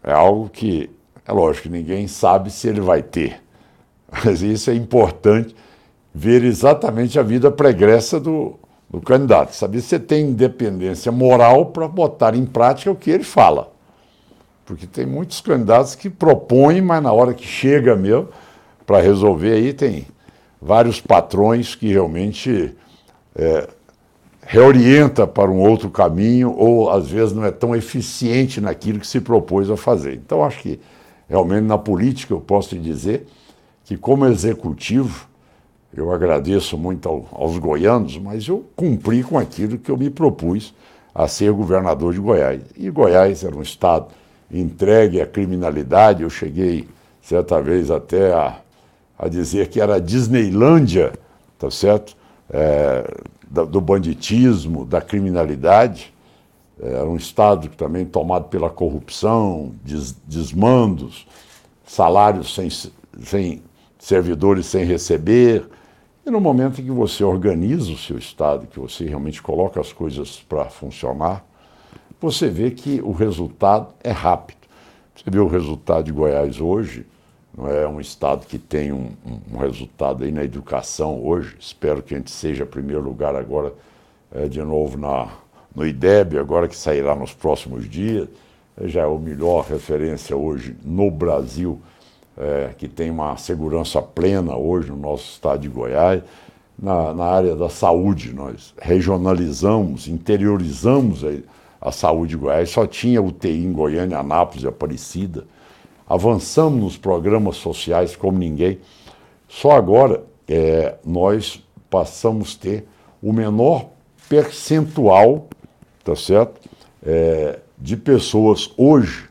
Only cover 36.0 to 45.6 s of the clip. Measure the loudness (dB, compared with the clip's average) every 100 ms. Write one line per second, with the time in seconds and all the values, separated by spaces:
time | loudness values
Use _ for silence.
36 | -4 -2 0 0 0 -2 -2 -6 -6 -6
37 | -6 -8 -10 -6 -4 -2 -2 0 2 2
38 | -2 -8 -12 -10 -6 -6 -8 -6 -2 -2
39 | 0 -2 0 -4 -4 -6 -6 -6 -6 -4
40 | -4 0 0 0 -4 -4 -8 _ _ _
41 | _ -4 -4 0 0 0 0 0 0 -2
42 | -2 -2 0 2 0 -4 -12 -12 -8 2
43 | 4 6 4 0 -8 -8 -12 -2 0 0
44 | -2 _ _ _ _ -6 -6 -2 4 6
45 | 4 2 -4 -4 -4 -4